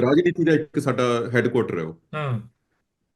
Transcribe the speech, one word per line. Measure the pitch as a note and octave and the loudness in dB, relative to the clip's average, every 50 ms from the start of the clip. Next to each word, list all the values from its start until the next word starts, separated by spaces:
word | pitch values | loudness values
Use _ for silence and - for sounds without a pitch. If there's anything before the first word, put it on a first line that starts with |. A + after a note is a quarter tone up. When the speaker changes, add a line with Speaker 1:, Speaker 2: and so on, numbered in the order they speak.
Speaker 1:
ਰਾਜਨੀਤੀ | - B2+ D3 D#3+ F3 F3 E3 - E3+ | 2 4 4 4 2 2 0 2 2
ਦਾ | D#3+ | 2
ਇੱਕ | D#3+ D3 D#3 - - D3+ | 2 2 0 -2 -6 -4
ਸਾਡਾ | C#3 C3+ B2 B2+ B2 B2 A#2+ A#2 A2+ A#2 A#2 | -2 -2 0 0 0 0 0 -2 -2 0 0
ਹੈੱਡਕੁਆਟਰ | A#2+ G#2 A#2+ A#2+ B2 G#2+ - G2 F2 | 0 0 2 0 0 -2 -2 -4 -6
ਹੈ | |
ਉਹ। | D#2+ D#2+ E2 - _ _ - | -6 -8 -12 -16 _ _ -10
Speaker 2:
ਹਾਂ। | D3+ D3+ C#3 B2 G#2+ A2 - _ _ _ _ _ _ _ _ _ _ _ _ _ | -8 -6 -6 -6 -6 -8 -12 _ _ _ _ _ _ _ _ _ _ _ _ _